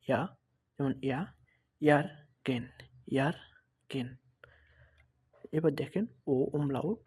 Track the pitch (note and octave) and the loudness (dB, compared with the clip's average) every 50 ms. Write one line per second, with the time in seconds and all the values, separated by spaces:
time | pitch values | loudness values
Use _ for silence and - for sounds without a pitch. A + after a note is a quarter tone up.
0 | _ - C3+ A2+ C#3 F#3 - _ _ _ _ _ _ _ _ _ C#3+ C3+ C3 C3+ | _ 0 0 0 0 -2 -6 _ _ _ _ _ _ _ _ _ -2 -2 -2 -2
1 | - C3+ C3 B2+ F3+ - - _ _ _ _ _ _ _ _ _ - D3 D3 D3 | -2 -4 -2 -2 -4 -8 -10 _ _ _ _ _ _ _ _ _ 4 6 6 6
2 | D3 - - - - _ _ _ _ - C3 A#2+ B2 - - - - - _ - | 4 0 -6 -16 -20 _ _ _ _ -4 -4 -4 -4 -8 -14 -20 -20 -20 _ -20
3 | - - - C3+ C3+ D3 F3 - - - _ _ _ _ _ _ _ _ - C3+ | -12 -4 0 0 0 0 -2 -4 -10 -20 _ _ _ _ _ _ _ _ -6 -6
4 | B2 B2+ C3+ - _ _ _ _ _ - - - - _ _ _ - - _ _ | -6 -6 -10 -16 _ _ _ _ _ -20 -20 -20 -20 _ _ _ -20 -20 _ _
5 | _ _ _ _ _ _ _ - _ - - D#3 D#3+ D#3+ C#3+ - - - - F3+ | _ _ _ _ _ _ _ -20 _ -6 -4 2 2 2 2 2 -4 -4 -2 -2
6 | G#3+ A#3 - - _ - C#3+ B2 C#3 - - D3+ D3 C#3 C#3 C3 - D#3+ G#3+ - | -2 -2 -6 -12 _ 0 2 2 2 0 0 -2 0 0 -2 -2 -2 -2 -4 -4
7 | - | -6